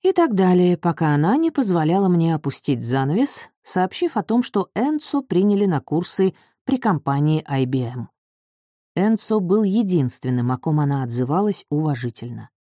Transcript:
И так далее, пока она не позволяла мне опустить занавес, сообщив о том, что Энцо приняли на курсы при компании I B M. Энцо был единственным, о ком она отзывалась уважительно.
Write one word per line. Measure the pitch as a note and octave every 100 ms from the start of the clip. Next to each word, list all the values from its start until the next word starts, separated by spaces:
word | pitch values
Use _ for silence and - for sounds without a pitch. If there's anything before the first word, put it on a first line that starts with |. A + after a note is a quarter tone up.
И | F#4
так | F4+ E4
далее, | G3 F#3 F3+ F3+ F3
пока | F3 D#3 D#3+
она | D3 E3 C#4
не | E4
позволяла | D#4 A3 E3+ D#3 F#3 F#3+
мне | F3 E3
опустить | D#3+ C#3+ - - B2
занавес, | A#2 C3 C3+ F3+ C#4 - - _
сообщив | - F#3 F#3 - E4+ -
о |
том, | - A#3
что | B3 G3+ F#3
Энцо | - C4 D4+ - C#4+
приняли | C4 E3+ G3+ G3+ G3+
на | D3+
курсы | - D3+ F3+ - F#3+ - _ _
при | - C4
компании | A3+ D#3 - C#3 D3+ D#3 -
I | C#3 B2+
B | C3
M. | A#2+ B2 A#2 _ _ _ _ _ _ _ _ -
Энцо | G#3 A3 - A3
был | F3+ G#3
единственным, | G#3 G#3 G3+ F3+ B2+ - C3 B2 A#2+
о | B2+
ком | - D3+
она | C#3+ C#3
отзывалась | B2+ A#2+ B2+ E3 G#3 G3 -
уважительно. | D3 D#3 C3 B2 - A#2+ A2+ A2 _